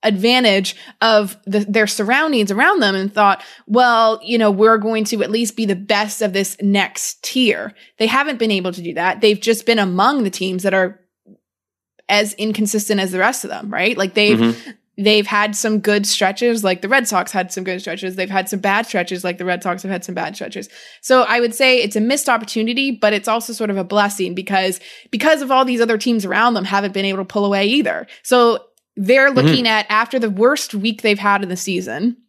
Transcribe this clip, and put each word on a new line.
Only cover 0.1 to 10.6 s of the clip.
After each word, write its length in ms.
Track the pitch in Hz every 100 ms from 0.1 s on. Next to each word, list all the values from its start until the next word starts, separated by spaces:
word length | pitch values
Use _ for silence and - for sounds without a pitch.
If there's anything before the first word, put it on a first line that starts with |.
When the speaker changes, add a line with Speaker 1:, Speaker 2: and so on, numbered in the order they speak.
| 202 214 254 247 196 190 - - -
Speaker 1:
of 360 | 202 220 202 - -
the, 140 | 208
their 260 | 208 214 214
surroundings 640 | - 208 262 320 269 202
around 280 | 202 302 392
them 140 | 214 190
and 180 | 196
thought, 300 | 208 202 190 - - _
"Well, 520 | 220 247 233 226 220
you 140 | - 233
know, 120 | 220
we're 280 | 196 220 226
going 240 | 214 226 214
to 160 | 220
at 80 | 180
least 260 | 220 233 -
be 100 | 220
the 100 | 185
best 460 | 202 208 208 -
of 120 | 214
this 240 | 190 196 -
next 640 | 202 202 190 - - -
tier." 500 | - 262 247 - 220 - - _
They 100 | 220
haven't 320 | 247 294 262
been 120 | 226
able 200 | 196 185
to 100 | 180
do 120 | 170 170
that. 260 | 175 185
They've 180 | 214 208
just 260 | 220 220 -
been 140 | 233
among 440 | 196 180 214 285
the 60 | 208
teams 320 | - 185 185